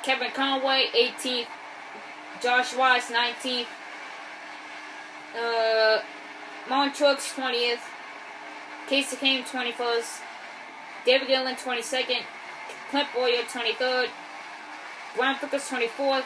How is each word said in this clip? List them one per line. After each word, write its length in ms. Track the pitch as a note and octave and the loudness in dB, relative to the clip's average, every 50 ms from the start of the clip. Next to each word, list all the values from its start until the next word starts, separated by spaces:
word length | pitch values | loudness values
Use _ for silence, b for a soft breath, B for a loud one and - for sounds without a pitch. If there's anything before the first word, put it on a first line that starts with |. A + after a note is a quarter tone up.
| - | 2
Kevin 280 | C4+ C4 B3+ B3+ C4 | 0 0 0 0 -4
Conway, 540 | - C4+ C4+ C#4 C4+ C4+ C4 C4+ C4+ C4 B3 A3+ - | 0 0 0 2 2 2 2 4 4 4 4 4 6
eighteenth. 560 | A#3 A#3+ B3 - - - C4 B3+ B3 A#3 - - - - - - - - - - - - - - - - - - - | 4 4 4 2 -4 -4 -2 -2 -2 -4 -6 -8 -14 -14 -14 -14 -14 -14 -14 -14 -14 -14 -14 -14 -14 -14 -14 -12 -2
Josh 320 | - B3 B3 B3 B3 B3 A#3+ | 2 4 4 4 4 4 2
Wise, 360 | B3 C4 C4 B3+ A#3+ A#3+ - | 4 6 6 6 6 4 2
nineteenth. 580 | A#3 A#3 A#3+ A#3+ A#3 - - C4 B3 B3 A#3+ - - - - - - - - - - - - - - - - - - - - - - - - - - - - - - - - - - A3+ | 2 2 2 2 0 -4 -4 -4 -2 -2 -4 -6 -8 -12 -12 -12 -12 -12 -12 -12 -12 -12 -12 -14 -14 -14 -14 -14 -14 -14 -14 -14 -14 -14 -14 -14 -14 -14 -14 -14 -14 -14 -14 -10 -6 -2
Uh, 640 | A#3 A#3 A#3 A3+ A3+ A3 A3 A3 A3 A3 A3 G#3+ - - - - - - - - - - - - - - | 0 2 4 4 4 6 6 6 8 8 6 6 4 -2 -12 -14 -14 -14 -14 -14 -14 -12 -12 -12 -4 0
Mon 220 | B3+ C4+ C#4+ C#4 | 4 4 4 4
Truex, 440 | C#4 - D4 C#4+ C#4 C#4 - - - | 4 6 6 6 6 6 2 -4 -4
twentieth. 460 | - C4 B3+ B3 A#3+ A#3+ A#3+ A#3+ A#3+ - - - - - - - - - - - - - - - - - - - - - - | -2 -2 0 2 2 2 2 2 0 -4 -10 -12 -12 -14 -14 -14 -14 -14 -14 -14 -14 -14 -14 -12 -14 -14 -14 -14 -12 -4 0
Kasey 300 | C#4 C#4 C4+ - - C4 | 2 2 2 0 -4 2
Kahne, 340 | C#4 C4+ C4+ C4 B3 - | 2 2 2 2 0 -4
twenty-first. 680 | - B3+ B3 A#3+ A#3 - A#3+ A#3+ A#3 A#3 A#3 - - - - - - - - - - - - - - - - - - - - | -4 -4 -2 -4 -2 -2 0 2 2 2 0 -2 -8 -10 -10 -12 -12 -12 -12 -14 -14 -14 -14 -16 -14 -16 -14 -14 -14 -2 4
David 220 | A#3 B3+ C4+ C4 B3 | 6 6 6 6 4
Gilliland, 300 | C4+ C4 C4 C4 B3 B3 | 4 4 4 0 -4 -4
twenty-second. 680 | - C4 B3 A#3+ A#3 - - B3+ A#3+ B3 B3+ A#3+ - - - - - - - - - - - - - - | -4 -2 -2 -2 -2 -2 0 0 0 0 0 -2 -2 -6 -12 -14 -12 -12 -12 -12 -12 -12 -12 -12 -12 -2
Clint 200 | - C#4 C#4+ - - | 0 0 0 2 2
Bowyer, 300 | A#3+ B3+ B3 A#3+ A#3+ A#3 A#3 | 2 4 4 4 2 0 -2
twenty-third. 580 | - B3+ A#3 A3+ A3 - B3+ B3+ B3+ B3+ B3 A3 - - - - - - - - - - - - - - - - - - - - - F#3+ | -4 -2 0 -2 0 2 2 2 4 2 2 0 -2 -8 -14 -14 -12 -12 -12 -12 -14 -14 -14 -14 -14 -14 -12 -14 -14 -12 -12 -10 0 2
Brian 200 | B3 C4+ C4+ B3+ | 2 2 2 0
Vickers, 260 | - C#4 C#4 C#4 C#4 - | -2 -2 -2 -2 -2 -2
twenty-fourth. 560 | C4 B3+ A#3 A#3 A#3 - C#4+ C4+ C4+ C4+ C4 | -2 0 0 0 0 0 2 2 4 2 0